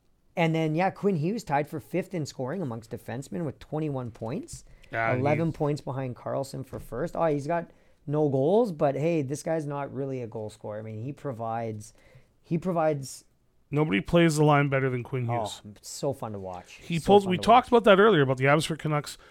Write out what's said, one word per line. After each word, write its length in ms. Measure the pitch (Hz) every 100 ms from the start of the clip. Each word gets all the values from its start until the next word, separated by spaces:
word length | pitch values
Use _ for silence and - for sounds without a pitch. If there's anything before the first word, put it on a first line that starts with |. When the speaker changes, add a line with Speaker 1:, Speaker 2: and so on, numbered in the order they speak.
| _ _ _ -
Speaker 1:
and 180 | 165
then, 200 | 160 156 156
yeah, 140 | 185
Quinn 260 | - 202 170
Hughes 260 | 160 226
tied 240 | - 143 143
for 120 | 151
fifth 340 | - 170 -
in 120 | 180 139
scoring 360 | - 127 190
amongst 280 | 147 113 -
defensemen 540 | 113 - 120 - 185
with 140 | 156 -
twenty-one 540 | - 151 156 131 120
points. 520 | - 113 175 339 - - - -
Speaker 2:
Yeah, 220 | 117 113
he 60 | 127
Speaker 1:
Eleven 320 | 139 151 165
points 280 | - 147 147
behind 340 | - 131 131 117
Carlson 460 | 120 131 135 139
for 140 | 131 117
first. 380 | - 117 165 -
Oh, 100 | 165
he's 200 | 147 143
got 240 | 170 165 _ _ _ 151
no 220 | 151 151
goals, 420 | 135 143 208 240
but 220 | 151 147 131
hey, 240 | 160 165
this 200 | 131 151
guy's 240 | 165 160 147
not 260 | 143 139
really 300 | 117 139 131
a 40 | 113
goal 220 | 113 107
scorer. 300 | - 110 107
I 40 |
mean, 200 | 110 110
he 100 | 127
provides, 800 | 143 143 113 113 117 113 107 - _ _ - _ _
he 140 | - 165
provides 680 | 185 170 156 143 131 - _ _ _ _ -
Speaker 2:
Nobody 300 | 143 156 196
plays 360 | - 175 170 151
the 80 |
line 240 | 151 143 143
better 200 | 135 131
than 140 | 127
Quinn 260 | 113 131 120
Speaker 1:
Oh, 120 | 120
Speaker 2:
Hughes. 220 | 104 - 104 104
Speaker 1:
so 300 | - - 147
fun 180 | - 113
to 60 | 101
watch. 360 | 92 90 - -
Speaker 2:
He 200 | - 170
Speaker 1:
So 60 | -
Speaker 2:
pulls, 180 | 202
Speaker 1:
fun 60 | 196
Speaker 2:
we 60 | 180
Speaker 1:
to 40 |
Speaker 2:
talked 300 | 202 240 -
Speaker 1:
watch. 100 | 240
Speaker 2:
about 140 | 214 190
that 40 |
earlier, 220 | 220 170
about 140 | 131 131
the 100 | 135
Abbotsford 320 | 156 - 156
Canucks 400 | 156 151 - - -